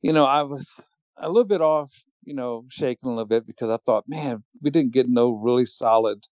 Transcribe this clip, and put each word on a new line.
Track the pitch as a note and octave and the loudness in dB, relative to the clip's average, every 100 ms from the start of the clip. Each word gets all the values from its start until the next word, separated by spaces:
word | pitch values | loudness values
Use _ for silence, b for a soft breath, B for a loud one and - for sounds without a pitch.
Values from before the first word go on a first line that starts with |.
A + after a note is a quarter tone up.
you | - | 2
know, | D#3 | 2
I | C#3 C#3+ | 4 2
was | D3 C#3 C#3 - - _ _ _ | -2 -8 -14 -20 -20 _ _ _
a | D#3 | -2
little | G3+ | 0
bit | A3+ G3+ | 2 2
off, | D#3 D#3 C#3 - _ _ | 2 0 -2 -16 _ _
you | - | -14
know, | C#3+ B2 A#2 B2+ | -10 -8 -10 -14
shaking | - C3+ A#2+ B2+ | -6 -6 -4 -6
a | |
little | A#2 A2 | -6 -2
bit | A2+ G#2+ | -2 -2
because | - A#2 | -8 -4
I | A2+ - | -4 0
thought, | A2 - | 0 0
"Man, | D3+ D3 A2+ - _ | -6 -6 -6 -12 _
we | C#3+ | -2
didn't | D#3 C3+ | 0 2
get | B2+ B2 | 2 2
no | B2 A#2+ | 2 2
really | A2 A2+ B2 B2 | 0 0 2 0
solid | - A#2 A2+ A2 G2+ - | -2 2 4 2 -4 -12